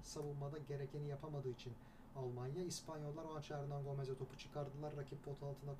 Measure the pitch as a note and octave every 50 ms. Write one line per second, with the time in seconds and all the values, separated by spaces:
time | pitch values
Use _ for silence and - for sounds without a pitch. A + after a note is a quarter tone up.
0 | - - - D#3 D3 D3 C#3+ C#3 C#3+ C#3+ D#3 D3+ C#3 - C#3+ C3+ C#3 C3+ - D3
1 | D3 D3 C#3 C#3+ - D3+ D3 C#3 B2+ B2+ A#2+ - - B2+ A2+ - - - - -
2 | - - - A#2 A#2+ B2 B2 B2 B2+ C3 D3 F3+ F3+ E3+ E3 - - E3 D#3 D3+
3 | D3 D3 D3 D#3+ D#3+ D#3 D#3 D3+ D3 - D3+ C#3+ C#3 C#3+ C#3+ C#3+ C#3 C#3+ C#3 C#3
4 | C3+ C3 C3 C3 C3 - - - - - - D3 C#3+ C3+ C3 C#3+ D3+ D3+ C#3 C#3+
5 | C#3 - D3 C#3 - C#3+ C#3 - C#3+ C#3+ C#3 - C#3+ C#3+ C#3